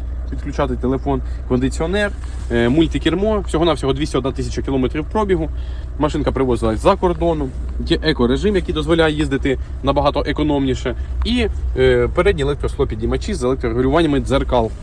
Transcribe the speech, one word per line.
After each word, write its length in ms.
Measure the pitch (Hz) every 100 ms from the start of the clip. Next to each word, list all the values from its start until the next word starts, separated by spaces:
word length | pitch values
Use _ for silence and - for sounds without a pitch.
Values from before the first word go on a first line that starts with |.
| - - -
підключати 460 | - 143 139 135 117
телефон, 460 | 127 135 139 135 123 - -
кондиціонер, 640 | 127 131 - 165 202 208 - - - -
е, 180 | 120 120
мультикермо, 720 | 147 160 139 165 170 214 214
всього-навсього 540 | - 160 170 143 135
двісті 240 | 135 151 143
одна 140 | 127
тисяча 300 | - 120 -
кілометрів 440 | 139 135 123 151 156
пробігу. 440 | 214 202 170 156 - - - - -
Машинка 320 | 147 156 135
привозилась 480 | 127 131 117 113 110
за 160 | 165 196
кордону, 540 | 180 165 170 156 135 - - - -
є 140 | 165
екорежим, 520 | 156 143 120 135 190 190
який 180 | -
дозволяє 400 | 156 151 165 160
їздити 440 | 151 147 135 143 127 - -
набагато 400 | 139 143 143 143 147
економніше, 680 | 143 151 143 135 120 131 117 - - 208
і, 220 | 240 208 - - 127
е, 320 | 131 123 120 170
передні 260 | 185 175
електросклопідіймачі 920 | 139 143 113 - 135 107 117 127 -
з 100 | 190
електрорегулюваннями 760 | 123 135 123 117 131 156 160 139
дзеркал, 520 | 113 135 139 127 110 -